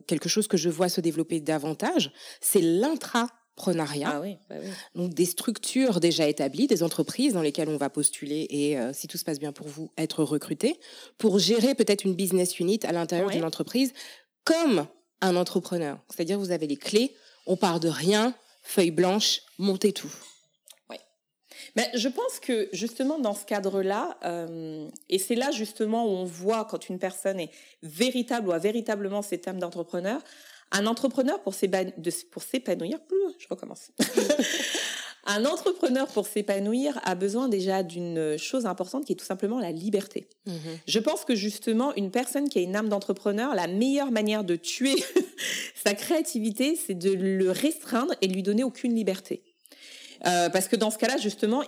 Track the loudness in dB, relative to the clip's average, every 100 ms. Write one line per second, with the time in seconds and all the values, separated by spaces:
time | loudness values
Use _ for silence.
0 | -2 -2 0 0 2 2 2 0 0 0
1 | 0 0 -2 -2 -2 -2 -2 -4 0 0
2 | -2 -6 -18 -6 2 4 4 4 2 0
3 | -2 -2 -2 _ _ -6 -2 0 0 -2
4 | -2 -4 -6 -10 -14 -12 -12 -12 -12 -6
5 | -4 2 2 2 -4 -4 -2 2 4 4
6 | 4 4 2 2 -2 2 4 4 2 0
7 | -2 2 2 2 0 0 -2 0 -2 -2
8 | -2 -2 -6 -4 -2 0 0 0 -2 -4
9 | -10 -8 -6 -4 -6 -8 -12 -10 -10 -4
10 | -4 0 0 0 -2 0 0 0 -10 -20
11 | -20 0 4 6 4 4 4 4 4 4
12 | 2 0 2 2 2 2 2 2 2 0
13 | 0 0 2 0 -2 -2 -2 2 0 -2
14 | -18 -20 _ _ 2 4 4 2 0 -8
15 | _ -2 2 4 2 -2 -2 -4 -4 -6
16 | -10 -6 -2 -2 0 -2 -2 -4 2 2
17 | 2 -2 -20 _ -2 2 4 4 0 0
18 | 4 4 4 0 _ _ -4 2 4 4
19 | 4 4 2 0 -4 -2 0 4 2 2
20 | -8 -14 -20 -20 _ _ -20 -20 -18 -18
21 | _ _ _ _ _ -20 -6 -2 0 0
22 | -2 -2 -4 -4 -2 -2 -2 -4 -6 -2
23 | -2 0 -2 -2 -4 -2 0 0 0 0
24 | -4 -6 -6 -4 -6 -8 -8 -10 -12 -14
25 | -2 0 2 0 0 -2 -4 -2 0 0
26 | 0 0 -4 -4 0 0 -2 -8 -6 -4
27 | -4 -2 -2 -2 -6 -10 -20 -18 -8 0
28 | 0 2 -2 -2 0 0 0 0 -2 -2
29 | -2 -4 -4 -6 -6 -6 -6 -6 -6 -4
30 | -4 -4 -8 -20 -20 -20 -4 0 0 0
31 | 0 2 0 0 -4 -2 0 2 -2 -4
32 | -6 -6 -8 -14 -4 -4 -2 -2 -2 -6
33 | -2 0 0 -4 -10 -10 -10 -16 -10 -4
34 | 0 2 2 2 2 0 -2 -4 -6 -8
35 | -12 -8 -2 2 2 2 0 2 2 2
36 | 0 -2 -2 -2 0 0 0 0 0 0
37 | -2 0 0 0 0 0 2 0 0 -4
38 | -4 -2 -2 -2 -2 -2 -2 -2 -4 -4
39 | -4 -4 -4 -4 -2 -2 -4 -4 -2 -2
40 | -2 -8 -12 _ -10 -8 -8 -10 -2 0
41 | 2 0 0 0 0 -2 0 2 2 0
42 | -2 -2 -2 -2 0 0 0 0 0 0
43 | 0 -2 0 0 0 0 0 2 2 2
44 | 2 2 2 0 0 -2 -2 0 2 2
45 | 4 2 2 -4 -6 -6 -8 -2 0 0
46 | 0 0 0 -2 -2 0 0 0 -2 0
47 | 2 2 2 2 2 2 0 0 -2 0
48 | 0 0 0 0 2 2 2 -2 0 2
49 | 2 -2 -4 -10 _ _ -20 -20 -20 -20
50 | -20 -2 2 4 4 2 2 2 2 2
51 | 0 2 0 0 0 0